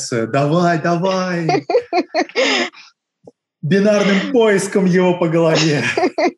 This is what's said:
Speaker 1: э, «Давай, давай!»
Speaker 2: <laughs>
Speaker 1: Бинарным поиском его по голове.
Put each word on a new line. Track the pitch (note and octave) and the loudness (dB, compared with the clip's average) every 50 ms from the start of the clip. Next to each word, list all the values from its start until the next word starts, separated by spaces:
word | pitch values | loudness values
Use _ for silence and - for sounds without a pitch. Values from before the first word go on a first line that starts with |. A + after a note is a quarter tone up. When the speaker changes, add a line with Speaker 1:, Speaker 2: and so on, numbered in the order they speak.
| - - | -8 -6
Speaker 1:
э, | C3 A#2 A2+ | -4 -4 -4
«Давай, | A2 C#3 C#3 C#3+ D3 D#3+ F3 F3+ F3 E3+ D#3+ | -2 -2 -2 0 0 0 2 2 2 0 0
давай!» | D#3 E3+ F3 E3 F3 F#3+ F#3+ F#3 F#3 F#3 F3 E3+ E3 - F4+ E4 - - | -2 -2 -2 -2 -2 -2 -2 -2 -4 -4 -4 -4 -2 -2 -2 -2 -2 -2
Speaker 2:
<laughs> | F4+ A#4+ B4 - - F#4 - - - D#4+ - - - A4 C5 A4 G#4 F#4 F4+ F4 - - - - _ _ _ _ _ _ _ - _ _ _ _ _ _ | -2 -2 -2 -2 -4 -4 -4 -2 -4 -4 -4 -4 -2 -2 -2 0 -2 -4 -4 -6 -10 -18 -20 -20 _ _ _ _ _ _ _ -20 _ _ _ _ _ _
Speaker 1:
Бинарным | - C#3+ F3+ G3+ G3 G#3+ G#3 G3+ G3 F#3+ G3 F#3+ - C#4+ | -2 0 0 2 4 2 2 2 2 2 0 0 -2 0
поиском | C4 A#3+ A3+ G#3+ G3+ F#3 - - - G#3 F#3 | 2 2 4 4 2 0 -2 -2 -2 0 2
его | F3+ F3 F#3 F#3 F3+ E3+ | 2 2 4 2 2 2
по | F3 F3 E3 | 0 -2 0
голове. | E3 E3+ E3+ D#3+ D#3+ D3+ D#3 D#3+ D3 C#3 - - - F4+ F4 - - - D#4+ F4+ F4+ | 2 2 2 2 2 2 2 0 0 0 -2 -2 -2 -2 -2 -2 0 -2 -2 -2 -2